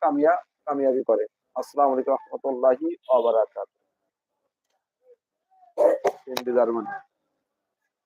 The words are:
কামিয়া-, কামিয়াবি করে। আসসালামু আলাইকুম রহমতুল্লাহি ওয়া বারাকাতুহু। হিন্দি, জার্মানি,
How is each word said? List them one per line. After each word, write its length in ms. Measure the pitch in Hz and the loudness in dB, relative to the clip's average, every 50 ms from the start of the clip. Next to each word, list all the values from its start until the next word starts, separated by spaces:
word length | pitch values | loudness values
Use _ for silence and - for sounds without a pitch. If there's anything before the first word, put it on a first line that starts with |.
কামিয়া-, 420 | 175 160 143 143 147 160 175 - - _ _ _ _ | 0 -2 0 2 2 2 2 0 -4 _ _ _ _
কামিয়াবি 380 | 147 143 139 139 131 127 131 113 | -6 -4 -2 0 0 0 0 0
করে। 220 | - 110 104 107 - _ _ _ _ - | 0 0 0 -2 -6 _ _ _ _ -10
আসসালামু 380 | 127 127 - - 143 143 135 131 | -10 -10 -6 -2 0 0 2 0
আলাইকুম 200 | 131 127 139 135 | 0 -2 -2 -4
রহমতুল্লাহি 840 | 123 - - 135 - - 135 131 123 135 131 127 135 160 165 175 - _ - | -4 -4 -10 -14 -8 -6 -6 -4 0 2 2 2 2 -2 -6 -8 -8 _ -2
ওয়া 120 | 131 120 | 0 0
বারাকাতুহু। 600 | 113 117 110 110 104 - - 104 98 - _ _ _ _ _ _ _ _ _ _ _ _ _ _ _ _ _ _ _ _ _ _ _ _ _ _ 508 508 480 _ _ _ _ _ _ _ 762 762 740 719 _ - - 508 - - - - - - _ | 2 2 2 2 0 -2 -4 -10 -12 -12 _ _ _ _ _ _ _ _ _ _ _ _ _ _ _ _ _ _ _ _ _ _ _ _ _ _ _ -20 -20 _ _ _ _ _ _ _ _ _ -20 -8 _ 2 4 4 4 2 -2 -6 -6 -8 _
হিন্দি, 260 | 131 127 123 123 127 120 | -10 -8 -6 -4 0 2
জার্মানি, 460 | 123 120 113 117 113 104 101 98 - - _ _ _ _ _ _ _ _ _ _ _ _ _ _ _ _ _ _ _ _ | 2 2 2 0 -4 -6 -8 -12 -14 -16 _ _ _ _ _ _ _ _ _ _ _ _ _ _ _ _ _ _ _ _